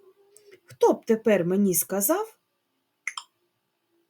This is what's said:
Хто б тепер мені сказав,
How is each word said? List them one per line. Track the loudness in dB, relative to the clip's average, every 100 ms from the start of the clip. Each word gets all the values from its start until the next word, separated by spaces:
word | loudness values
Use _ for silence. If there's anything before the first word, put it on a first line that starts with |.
| -20 _ _ _ -20 -20 -20
Хто | 0 0
б | 2 -2
тепер | -2 2 0 0
мені | 0 0 0
сказав, | -2 -4 -2 -2 -4 -14 _ _ _ _ _ _ -16 -16 -18 _ _ _ _ _ _ _ _